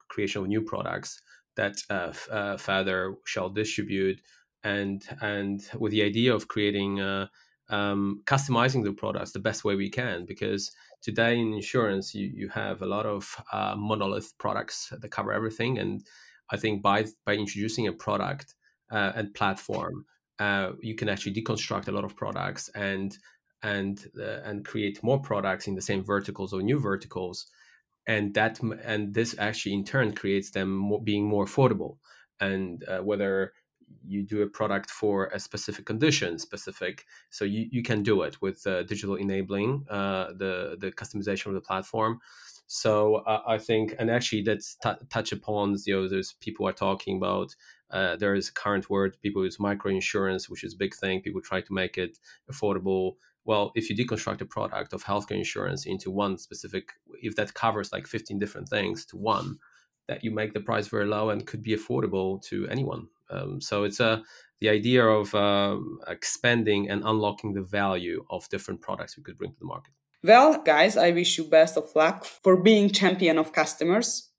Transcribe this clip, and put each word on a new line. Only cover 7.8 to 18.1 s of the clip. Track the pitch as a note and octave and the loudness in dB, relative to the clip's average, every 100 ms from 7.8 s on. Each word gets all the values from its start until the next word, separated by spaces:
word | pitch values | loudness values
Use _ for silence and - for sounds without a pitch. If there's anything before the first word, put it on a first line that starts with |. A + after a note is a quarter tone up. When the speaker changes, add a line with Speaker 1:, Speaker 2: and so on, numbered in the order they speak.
| G2+ G2+ G2+ G2+ - | 0 0 0 -2 0
Speaker 1:
customizing | C#3 C#3 A#2+ B2+ C3 | 0 2 2 4 2
the | G#2 | -2
products | G2 G#2 G2 - | -2 -4 -4 -6
the | G2 | -4
best | G#2 G#2+ | -4 0
way | G#2+ G2 | 0 0
we | G2 | -2
can, | A2+ B2 F2 F2 | -2 -4 -4 -8
because | G2 G#2 G2+ - - - - | -6 -2 -2 -4 -12 -20 -16
today | - A2 A#2 A#2+ | -6 2 2 4
in | A2+ | 0
insurance, | G#2+ G#2 B2+ A2+ G2 G2 | -2 -2 0 2 0 -4
you, | G#2 G2 | -6 -6
you | G2 G2+ | -6 -8
have | G#2+ G#2 G2 | -6 -6 -4
a | G2 | -4
lot | G2+ G#2+ | -2 -2
of, | G2+ - - - | -4 -6 -14 -8
uh, | G#2 G2+ G2+ | -4 -2 -2
monolith | G#2 G#2+ G2 G2+ - - | -2 0 0 -4 -8 -8
products | G#2 G2+ A2 - - - | -4 -4 -4 -8 -10 -12
that | G#2+ | -10
cover | - G#2 | -6 -2
everything. | G#2 A2 A2 A#2+ B2 | -2 -2 -2 -2 -2
And | G2 G2+ G2+ - - - - | -2 -4 -10 -20 -20 -20 -8
I | G2+ | -4
think | A2 G2+ | -2 0
by, | G2+ G#2 A2 - | 2 2 2 -4
by | - | -2
introducing | G#2 G2+ G2+ G#2+ A2+ G#2+ | -2 -2 -4 -4 -2 -2
a | |
product, | - - | -2 -4